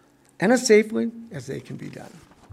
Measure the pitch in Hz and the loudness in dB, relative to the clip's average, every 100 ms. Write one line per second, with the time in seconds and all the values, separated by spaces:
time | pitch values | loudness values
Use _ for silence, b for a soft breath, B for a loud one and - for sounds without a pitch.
0 | b b b - 190 247 247 214 220 226 | b b b -2 2 2 6 6 6 -2
1 | 233 - - 151 123 139 - - 101 - | -4 -6 -14 -14 -10 -12 -12 -14 -14 -16
2 | - - - - - | -18 -20 -20 -20 -20